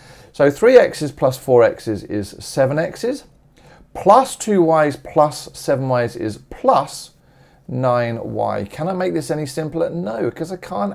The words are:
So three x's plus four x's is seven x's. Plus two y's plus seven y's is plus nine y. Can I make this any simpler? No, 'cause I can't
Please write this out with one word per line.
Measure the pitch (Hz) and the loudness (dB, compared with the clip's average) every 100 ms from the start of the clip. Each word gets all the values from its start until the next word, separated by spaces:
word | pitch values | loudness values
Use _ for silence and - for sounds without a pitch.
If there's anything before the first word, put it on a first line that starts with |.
| - - - | -20 -20 -12
So | - 143 | 0 0
three | 147 233 247 | 4 6 8
x's | 185 - 147 | 6 0 -8
plus | - 135 131 | -2 -2 -2
four | - 123 | 4 6
x's | 113 - 113 101 | 6 2 -6 -6
is | - 104 98 - | -6 -6 -6 -12
seven | - 139 131 151 | -6 -2 0 0
x's. | - - 233 285 - _ _ _ - - _ | -4 -6 -6 -6 -12 _ _ _ -20 -20 _
Plus | - 190 233 269 - | 0 6 6 4 -4
two | 220 196 | 0 2
y's | 165 160 151 | 4 4 2
plus | 139 - 156 151 - - | -2 -2 2 2 0 -14
seven | - - 131 131 | -8 -2 -2 0
y's | 123 117 | 0 -2
is | - 110 - - | -4 -8 -8 -14
plus | - 254 165 147 - - _ _ _ _ _ - | -2 2 2 0 -10 -18 _ _ _ _ _ -8
nine | 127 127 123 117 117 | -2 0 0 0 -4
y. | 107 110 107 104 98 | -6 -4 -4 -4 -6
Can | - 170 | -6 -6
I | |
make | 185 185 | -4 -4
this | 165 135 | -4 -4
any | 151 | -6
simpler? | 139 165 151 165 165 | -6 -6 -6 -4 -4
No, | 170 190 220 123 | -4 -6 -4 -6
'cause | - 165 | -6 -10
I | 180 | -10
can't | - 196 202 | -10 -6 -6